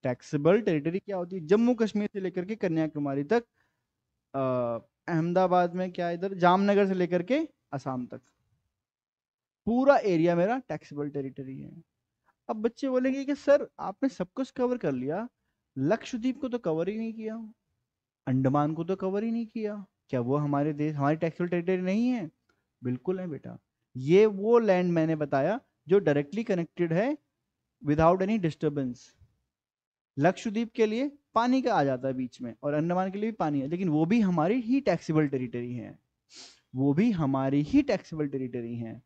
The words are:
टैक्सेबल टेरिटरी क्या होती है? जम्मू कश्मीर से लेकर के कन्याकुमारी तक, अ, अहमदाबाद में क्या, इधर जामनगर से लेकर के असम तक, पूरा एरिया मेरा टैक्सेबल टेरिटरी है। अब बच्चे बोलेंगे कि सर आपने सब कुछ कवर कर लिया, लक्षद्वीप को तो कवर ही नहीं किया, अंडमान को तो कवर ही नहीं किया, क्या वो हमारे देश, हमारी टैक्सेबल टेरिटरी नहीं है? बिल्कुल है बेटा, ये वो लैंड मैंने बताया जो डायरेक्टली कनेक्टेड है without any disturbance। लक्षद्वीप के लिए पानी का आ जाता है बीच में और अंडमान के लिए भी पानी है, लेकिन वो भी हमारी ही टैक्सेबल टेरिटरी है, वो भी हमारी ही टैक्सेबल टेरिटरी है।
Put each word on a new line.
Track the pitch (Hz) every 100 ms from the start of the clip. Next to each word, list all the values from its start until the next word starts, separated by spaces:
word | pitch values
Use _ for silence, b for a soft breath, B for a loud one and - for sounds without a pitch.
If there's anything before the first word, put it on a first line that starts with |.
टैक्सेबल | 135 123 - 151 147 202
टेरिटरी | 214 160 147 175
क्या | - 196
होती | 175 190
है? | 151
जम्मू | 208 233
कश्मीर | 240 220 214 208
से | 202
लेकर | 185 175
के | 180 220
कन्याकुमारी | 190 160 156 151 143 139
तक, | 143 233 233 _ _ _ _ _ _ _ _
अ, | 135 131 127 120 117 - _ -
अहमदाबाद | 170 165 175 185 180 175
में | 175 185
क्या, | 175 175
इधर | 175 190
जामनगर | 196 175 185 202 202 196
से |
लेकर | 190 180 180
के | 170 277 320 _ _
असम | 143 139 131 123
तक, | - _ _ _ _ _ _ _ _ _ _ _ _ _ _ -
पूरा | 240 269 277
एरिया | 208 175 170 170
मेरा | 185 254
टैक्सेबल | - 151 - 143 147
टेरिटरी | 143 135 131 131 135
है। | 143 170 - _ _ _ _ _ _
अब | 226
बच्चे | 220 - 277
बोलेंगे | 254 254 269
कि | 269
सर | 285 - 285 - -
आपने | 156 196 269
सब | - 180
कुछ | - 262
कवर | - 247 247
कर | 160
लिया, | 131 131 170 240 _ _ _ _ -
लक्षद्वीप | 135 220 - 247 240 262
को | 262
तो | 233
कवर | 185 160 175
ही | 214
नहीं | 226
किया, | 226 220 220 220 - _ _ _ _ _ _ -
अंडमान | 131 131 143 147
को | 160
तो | 165 190
कवर | 190 196
ही | 233
नहीं | 226 226
किया, | - 214 208 190 _ _
क्या | 127
वो | 120 143
हमारे | 147 143 147
देश, | 147 151
हमारी | 151 139 160
टैक्सेबल | 170 - 175
टेरिटरी | 175 170 185
नहीं | 185 202 240
है? | 247 160 _ _ _ _ _
बिल्कुल | 123 127 - 190
है | 185
बेटा, | 143 - 117 _ _ _ 127
ये | 131 180 220
वो | 196 208 233
लैंड | 226 180 180
मैंने | 170 160 160
बताया | 147 139 147 214 _ _ -
जो | 190
डायरेक्टली | 202 185 147 202
कनेक्टेड | 220 185 165 - 175
है | 165 240 302 _ _ _ _ _ _ -
without | 151 160 185
any | 190 220
disturbance। | 170 143 156 143 131 123 - _ _ _ _ _ _ _ _ _ _ -
लक्षद्वीप | 151 185 233 208 233
के | - 220
लिए | 220 285 285 _
पानी | - 240 262
का | 247
आ | 196
जाता | 139 131 135
है |
बीच | 131 127 -
में | 123 113
और | 147
अंडमान | 147 165 180 190
के | 190
लिए | 220
भी | 220
पानी | 165 143
है, | 135
लेकिन | 175 185
वो | 151
भी | 165 233
हमारी | 202 175 160 247
ही | 220 269
टैक्सेबल | 269 170 - 156 151
टेरिटरी | 135 127 120 120
है, | 123 104 - _ _ _ B B B _
वो | 127 139
भी | 143 233
हमारी | 190 143 135 135 139
ही | 147 277
टैक्सेबल | 294 190 - 160 147
टेरिटरी | 139 131 123 117 117
है। | 113 113